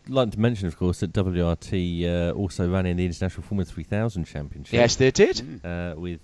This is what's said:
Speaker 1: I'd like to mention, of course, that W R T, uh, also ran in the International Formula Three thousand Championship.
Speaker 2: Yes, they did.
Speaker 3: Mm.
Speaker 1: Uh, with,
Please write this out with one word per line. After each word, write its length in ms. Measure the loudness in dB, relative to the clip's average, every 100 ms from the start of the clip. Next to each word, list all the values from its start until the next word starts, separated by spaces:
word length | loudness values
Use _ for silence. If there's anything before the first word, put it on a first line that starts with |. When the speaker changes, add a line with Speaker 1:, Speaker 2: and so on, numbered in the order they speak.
| -2
Speaker 1:
I'd 60 |
like 160 | 0 2
to 80 | 4
mention, 280 | 2 2 -4
of 100 | 0
course, 220 | 0 0
that 120 | 0
W 320 | 0 0 2
R 120 | 2 0
T, 520 | -2 -2 -2 -2 0
uh, 260 | 0 0
also 360 | -2 -4 -2 0
ran 160 | 2 0
in 120 | 0
the 80 | 0
International 360 | -2 -4 -6
Formula 240 | -6 -4 -4
Three 180 | -6
thousand 420 | -6 -2 -2 -4 -6
Championship. 480 | -8 -10 -12 -2
Speaker 2:
Yes, 220 | 4 4 6
they 140 | 4
did. 280 | 6 4 4
Speaker 3:
Mm. 280 | -6 -10 -8
Speaker 1:
Uh, 340 | -6 -6 -6
with, 200 | -8 -8